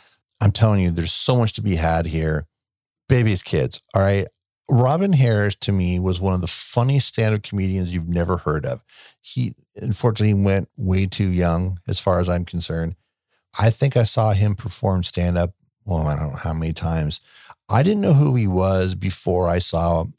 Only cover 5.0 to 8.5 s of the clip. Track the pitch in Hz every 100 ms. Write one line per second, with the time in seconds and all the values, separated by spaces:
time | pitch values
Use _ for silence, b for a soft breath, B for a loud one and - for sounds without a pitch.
5 | 202 151 123 107 101 - - 98 90 90
6 | 92 87 95 90 87 - - 120 127 139
7 | - - 110 104 - 98 95 95 90 87
8 | 82 87 87 87 80